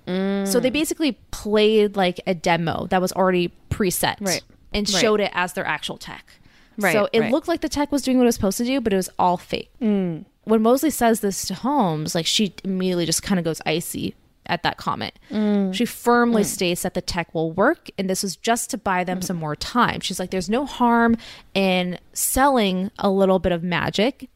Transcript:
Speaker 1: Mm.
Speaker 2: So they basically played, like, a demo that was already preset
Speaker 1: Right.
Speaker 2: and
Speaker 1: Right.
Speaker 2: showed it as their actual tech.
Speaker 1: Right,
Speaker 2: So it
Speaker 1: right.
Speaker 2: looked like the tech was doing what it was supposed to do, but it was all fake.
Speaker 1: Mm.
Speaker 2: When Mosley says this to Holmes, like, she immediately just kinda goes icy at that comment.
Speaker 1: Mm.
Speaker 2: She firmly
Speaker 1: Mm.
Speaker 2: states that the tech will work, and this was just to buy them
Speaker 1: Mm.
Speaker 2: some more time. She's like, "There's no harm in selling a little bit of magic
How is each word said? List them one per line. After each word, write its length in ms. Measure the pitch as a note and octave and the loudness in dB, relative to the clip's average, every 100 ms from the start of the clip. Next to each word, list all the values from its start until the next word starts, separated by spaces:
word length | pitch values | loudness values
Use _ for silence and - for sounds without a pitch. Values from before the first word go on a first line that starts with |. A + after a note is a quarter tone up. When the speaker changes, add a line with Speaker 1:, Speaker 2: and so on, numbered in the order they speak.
| - | -6
Speaker 1:
Mm. 400 | F#3 F#3+ G3 G3 | -2 -2 -2 0
Speaker 2:
So 140 | A#3 | 2
they 80 | B3 | 2
basically 440 | C#4+ D#4 - D4+ G#3 - | 0 -2 0 -2 -2 -10
played, 680 | - G#3+ G#3+ G#3+ A3 G#3 G3 | -10 -2 2 4 4 2 2
like, 240 | F3+ F3+ - | 0 0 -4
a 80 | |
demo 520 | F3 F3+ E3+ E3 - F3+ | -2 0 0 0 -2 0
that 100 | F#3 | 0
was 120 | F#3 | 0
already 400 | - F#3 F3+ F3 - - | 0 2 2 0 -6 -10
preset 460 | - G3 - D3+ - | -2 0 0 -2 -2
Speaker 1:
Right. 220 | G3+ D#3+ - _ - | -4 -6 -8 _ -8
Speaker 2:
and 120 | G#3 G#3 | -4 -2
Speaker 1:
Right. 80 | F#3 | 2
Speaker 2:
showed 200 | A3 G#3+ | 2 2
it 100 | G3 | 0
as 220 | - F3+ | -2 -4
their 120 | F#3+ F#3 | -4 -4
actual 300 | D3+ - - | -4 -6 -10
tech. 300 | - - - - - _ _ - | -12 -16 -18 -20 -20 _ _ -2
Speaker 1:
Right, 160 | G3 | 0
Speaker 2:
So 160 | G#3 G3+ | 2 2
it 60 | A3+ | 0
Speaker 1:
right. 120 | A3 | 2
Speaker 2:
looked 160 | C#4+ E4 | 0 0
like 140 | E4+ | -2
the 60 | D#4+ | -2
tech 200 | C#4+ D4 | -2 -2
was 120 | C#4+ | 0
doing 160 | C4 B3+ | 2 4
what 60 | |
it 20 | A#3+ | 4
was 80 | |
supposed 240 | A3+ G3+ G3 | 4 0 0
to 60 | |
do, 160 | A#3+ C4+ | -2 0
but 100 | A3+ | 0
it 40 | F#3+ | 0
was 120 | F3+ - | -2 -2
all 200 | F3+ F3 | 0 0
fake. 320 | - - - - | -4 -8 -8 -4
Speaker 1:
Mm. 460 | A3 G3+ F3+ D#3+ - _ | 0 0 0 -4 -12 _
Speaker 2:
When 180 | - A3 | 0 2
Mosley 300 | A3 C4 D#4+ | 4 4 2
says 300 | - A#3 A3 | 2 2 2
this 260 | G3+ F#3+ - | 0 -4 -6
to 80 | |
Holmes, 600 | F#3+ A#3+ D4 F#3+ D#3 D#3 | -4 -2 0 0 0 -2
like, 120 | F3 D#3+ | -2 0
she 260 | - G3+ - | 0 0 -2
immediately 440 | F#3+ F#3 F#3 F3 E3 | -6 -2 0 0 0
just 160 | - | -2
kinda 200 | - G3 | 0 0
goes 200 | E3 D#3 | 0 -4
icy 500 | - E3 - - - - _ _ - | -2 -2 -4 -6 -8 -10 _ _ -6
at 160 | E3+ | -2
that 140 | D3+ - | -2 -4
comment. 380 | - - G#2+ - - | -6 -6 -6 -12 -8
Speaker 1:
Mm. 400 | G#3+ G#3 G#3 F#3+ | -2 0 2 0
Speaker 2:
She 140 | F#3 A#3 | -2 -4
firmly 560 | - A#3+ A#3+ A#3+ A3+ | -2 2 4 4 2
Speaker 1:
Mm. 40 | G3 | 0
Speaker 2:
states 360 | - F3+ F3 | 0 -2 0
that 100 | F#3 | -4
the 80 | F3+ | -6
tech 320 | - F3+ E3 | -6 -6 -4
will 160 | E3+ D#3+ | -4 -4
work, 380 | E3+ A#3 E4+ - - | 2 2 2 -6 -6
and 140 | F#3+ | -4
this 120 | F#3+ | -2
was 140 | G3 - | -4 -4
just 320 | - A#3 - | -2 0 -2
to 60 | A3 | -6
buy 260 | G#3 F3+ | -2 -2
them 180 | F3+ F#3 | -2 -4
Speaker 1:
Mm. 40 | |
Speaker 2:
some 120 | F#3 F3 | -4 -6
more 180 | D#3 D3 | -6 -6
time. 440 | - B3 G#3+ - | -4 2 2 0
She's 200 | - F#3 | -6 -6
like, 100 | F#3 | -4
"There's 200 | F#3 F3 | -4 -2
no 160 | A#3 C#4+ | -2 -2
harm 500 | - A#3+ A#3 A#3 A3+ - - - | 0 2 4 4 2 -2 -20 -6
in 440 | G3 F#3+ F#3 F3+ F3 - | 0 2 2 0 -6 -12
selling 800 | - - C4 C#4 B3+ G3+ F#3 F#3+ - | -6 -2 2 4 4 2 0 -4 -2
a 100 | G3+ | 0
little 300 | G3 F#3+ F#3 | 4 4 4
bit 140 | F#3 | 2
of 100 | F3 | -2
magic 680 | F3+ E3 - - G#3+ - C4 | -2 -2 -2 0 0 0 -14